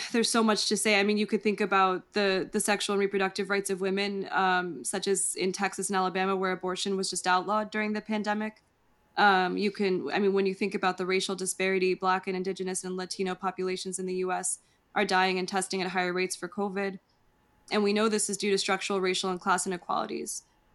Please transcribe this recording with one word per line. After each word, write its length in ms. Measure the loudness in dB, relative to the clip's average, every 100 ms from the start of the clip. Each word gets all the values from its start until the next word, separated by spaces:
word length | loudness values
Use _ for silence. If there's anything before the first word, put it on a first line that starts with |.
<laughs> 80 | 0
there's 180 | 0 2
so 120 | 4
much 260 | 4 2 2
to 80 | 2
say. 220 | 4 4
I 40 |
mean, 140 | 4 2
you 100 | 2
could 160 | 0
think 180 | 0 0
about 520 | 2 4 4 2 -2
the, 360 | 0 2 2 0
the 100 | -2
sexual 340 | 0 0 0
and 60 | 0
reproductive 500 | 0 0 0 -2 -2
rights 200 | -2 -2
of 100 | -2
women, 480 | -2 0 -2 -4 -2
um, 540 | 0 2 2 0 -6
such 220 | -6 -4 0
as 280 | 0 -2
in 180 | -2 -2
Texas 380 | 0 -2 -2 -2
and 60 | 0
Alabama, 380 | 0 0 0
where 180 | 0 0
abortion 440 | -2 -4 -4 -2 -2
was 140 | -2
just 160 | -2 2
outlawed 440 | 2 2 -2 -2
during 220 | -4 -2
the 80 | -4
pandemic. 640 | -4 -2 -2 -2 -4 -8 _ _ _ _ _ 4
Um, 400 | 6 6 2 0
you 140 | 0
can, 400 | 2 2 2 0
I 80 | 2
mean, 140 | 2
when 140 | 2 0
you 80 |
think 200 | 0 -4
about 240 | 0 -2 -2
the 80 | 0
racial 280 | 0 -2
disparity, 600 | -4 -4 -2 0 2 2
Black 320 | 2 2 0 0
and 100 | -4
Indigenous 480 | -2 -4 -4 -6
and 120 | -6 -6
Latino 380 | -6 -4 -4
populations 640 | -2 -4 -2 -4 -4 -6 -6
in 80 | -4
the 80 | -2
U 140 | -2
S 280 | -2 -4 -6 _ _ _
are 120 | -2 2
dying 320 | 4 4 2
and 100 | 0
testing 340 | -2 -2 -2
at 60 | -2
higher 240 | 0 0
rates 240 | 0 -2 -4
for 120 | -8
covid. 500 | -4 -4 -2 -4 -6 _ _ _ _ _ _ -2
And 100 | 2
we 120 | 2
know 140 | 4 2
this 200 | 2 -2
is 80 | -2
due 140 | 0
to 80 | 2
structural 420 | 2 0 0 0
racial 300 | 0 0 -2
and 100 | -2
class 260 | 0 0 0
inequalities, 760 | -4 -2 -2 -2 -6 -8 -10 -14 _ _